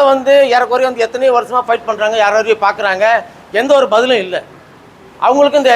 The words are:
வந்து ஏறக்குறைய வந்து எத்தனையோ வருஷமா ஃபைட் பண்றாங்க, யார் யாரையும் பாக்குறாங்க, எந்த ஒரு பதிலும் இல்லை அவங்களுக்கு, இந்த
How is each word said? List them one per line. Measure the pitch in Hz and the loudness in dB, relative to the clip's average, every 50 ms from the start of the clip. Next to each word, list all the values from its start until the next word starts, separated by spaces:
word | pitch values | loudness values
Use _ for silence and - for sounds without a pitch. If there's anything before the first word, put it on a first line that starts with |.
| 285 269 | 4 2
வந்து | 269 269 254 269 277 285 277 247 240 | 2 0 2 2 2 4 4 2 2
ஏறக்குறைய | 247 247 220 247 254 262 254 | 0 0 0 -2 -2 -2 -2
வந்து | 247 233 226 | -2 -2 -4
எத்தனையோ | 220 247 247 262 262 247 | -4 -2 -2 0 0 0
வருஷமா | 240 220 196 240 247 254 | 0 0 -2 -4 -4 -2
ஃபைட் | - 233 226 - 226 | -2 -4 -4 -4 -6
பண்றாங்க, | 220 208 214 214 226 220 | -4 -4 -4 -2 0 0
யார் | 208 208 214 | 0 0 0
யாரையும் | 220 208 226 214 - 202 | 0 0 -2 -2 -2 -2
பாக்குறாங்க, | 202 202 - 208 196 190 185 208 226 233 220 - - - - - - 180 214 | -4 -2 -2 -4 -4 -2 0 0 0 0 0 -2 -8 -18 -20 -14 -6 -4 -2
எந்த | 247 285 285 277 | 0 2 2 2
ஒரு | 247 190 214 | 2 2 0
பதிலும் | 226 247 254 254 214 185 | 0 2 0 0 -2 -2
இல்லை | 185 180 156 - - - - - - - - - - - - - - - - - | -4 -8 -10 -10 -12 -20 -20 -20 -20 -20 -20 -20 -20 -20 -20 -20 -20 -8 -2 0
அவங்களுக்கு, | 226 269 285 285 285 285 294 | 0 2 2 2 2 2 2
இந்த | 269 262 240 | 2 2 2